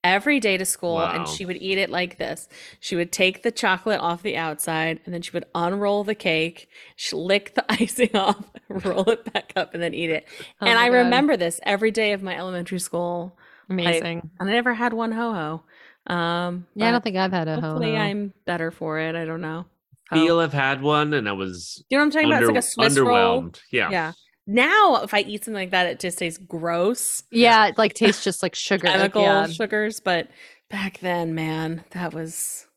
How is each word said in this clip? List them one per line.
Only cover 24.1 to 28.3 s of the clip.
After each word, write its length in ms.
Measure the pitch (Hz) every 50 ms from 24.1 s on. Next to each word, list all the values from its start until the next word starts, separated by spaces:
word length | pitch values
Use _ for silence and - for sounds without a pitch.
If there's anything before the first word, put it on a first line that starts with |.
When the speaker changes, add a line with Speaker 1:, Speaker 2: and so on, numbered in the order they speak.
| 175 _ _ _ _ _ _
Speaker 1:
Now, 500 | 202 202 240 262 311 381 427 415 359 254 214
if 120 | - 208 220
I 60 | 208
eat 220 | 202 196 208 208
something 120 | - 226 214 196
like 120 | 190 180
that, 160 | 190 185 180
it 120 | 170 170 170
just 200 | - 180 170 -
tastes 200 | 185 165 160 -
gross. 840 | 190 - - 165 160 170 170 170 180 202 247 - - - - - - _
Speaker 3:
Yeah, 340 | - 226 240 233 226 220 214
Speaker 2:
Yeah. 20 | 208
Speaker 3:
it, 100 | - -
like, 160 | 220 202 -
tastes 280 | - 226 202 - -
just 200 | - 196